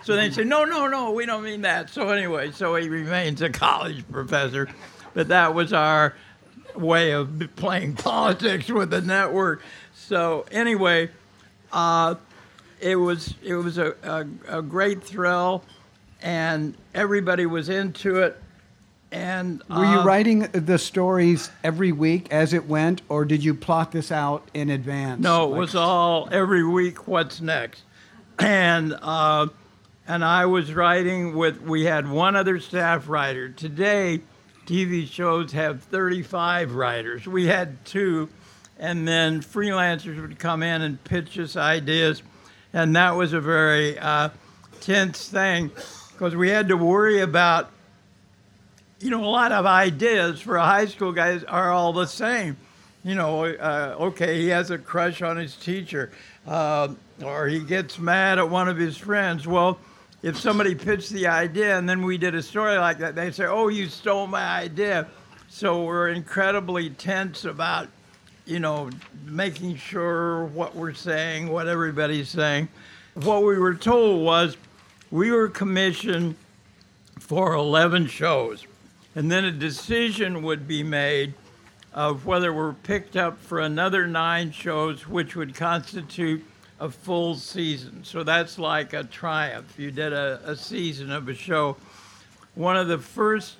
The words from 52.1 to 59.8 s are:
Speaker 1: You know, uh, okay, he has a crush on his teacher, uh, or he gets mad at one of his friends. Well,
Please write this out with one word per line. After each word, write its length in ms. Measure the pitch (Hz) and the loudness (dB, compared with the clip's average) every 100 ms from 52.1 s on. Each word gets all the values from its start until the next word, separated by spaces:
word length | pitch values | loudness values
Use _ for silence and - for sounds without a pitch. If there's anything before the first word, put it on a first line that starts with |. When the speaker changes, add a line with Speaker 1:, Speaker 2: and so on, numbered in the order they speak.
| - 226 240 180 135 - - - _ | -2 -2 -2 -2 -6 -12 -20 -20 _
Speaker 1:
You 120 | 180 190 | -6 -2
know, 280 | 160 156 | 0 0
uh, 540 | 160 160 156 147 143 - | -2 -2 -2 -2 -4 -2
okay, 400 | 175 185 170 165 | -4 0 0 0
he 80 | 170 | 2
has 240 | 175 175 | 0 0
a 60 | 170 | -6
crush 440 | - 170 170 165 | -4 -2 0 -2
on 140 | 175 165 | -4 -4
his 220 | 160 - | -6 -10
teacher, 520 | - 190 175 151 120 - - - - | -6 -6 -6 -6 -6 -10 -20 -20 -6
uh, 400 | 160 156 151 143 143 - - | -2 0 0 -2 -4 -18 -14
or 280 | 135 143 147 | -8 -4 -2
he 100 | 160 | -2
gets 400 | 151 185 160 - | -2 -4 -4 -6
mad 400 | 170 185 190 185 | 0 2 4 4
at 100 | 170 | 2
one 200 | 180 180 | 2 0
of 80 | 170 | 0
his 180 | 165 151 | -2 -4
friends. 500 | 196 208 190 165 151 | -4 -2 0 -2 0
Well, 320 | 180 175 180 | 4 4 2